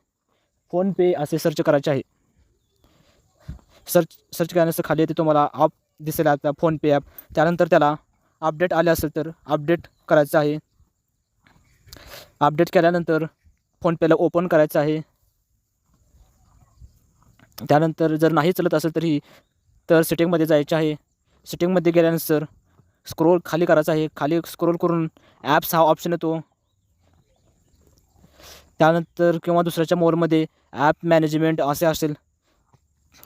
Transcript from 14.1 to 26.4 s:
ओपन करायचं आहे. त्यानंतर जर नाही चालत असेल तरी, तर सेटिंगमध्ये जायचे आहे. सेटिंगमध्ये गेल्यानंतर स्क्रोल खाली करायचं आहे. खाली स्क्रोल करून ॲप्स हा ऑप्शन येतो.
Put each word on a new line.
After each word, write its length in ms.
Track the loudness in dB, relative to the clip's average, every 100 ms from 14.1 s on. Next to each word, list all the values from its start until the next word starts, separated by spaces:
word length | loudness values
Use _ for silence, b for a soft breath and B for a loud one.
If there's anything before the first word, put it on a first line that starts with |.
| 2
ओपन 320 | 2 0 0
करायचं 320 | 2 2 0
आहे. 200 | -2 -4 -8 _ _ _ _ _ _ _ _ _ _ _ _ _ _ _ _ _ -20 _ _ _ _ _ _ -10 0
त्यानंतर 460 | 2 2 0 -2 0
जर 160 | 0
नाही 200 | 2 0
चालत 220 | 0 -2
असेल 220 | -2 -2 -4
तरी, 240 | -2 -4 b b b _ _ _ 0
तर 120 | 2
सेटिंगमध्ये 440 | 2 0 0 0 2
जायचे 300 | 0 0 -2
आहे. 200 | -2 -4 _ _ _ _ -16
सेटिंगमध्ये 440 | -4 -2 0 2
गेल्यानंतर 520 | 2 2 0 -2 -2 -4 _ _ _ _ _ -14
स्क्रोल 320 | -2 2 2 0
खाली 200 | -2 2
करायचं 260 | 2 2
आहे. 160 | -2 -4 -4
खाली 240 | -2 -2 -4
स्क्रोल 280 | -4 -2 0
करून 260 | -2 -2 -4 b b b
ॲप्स 320 | -2 0 0 2
हा 60 |
ऑप्शन 320 | 2 0 -2
येतो. 260 | -4 -4 -6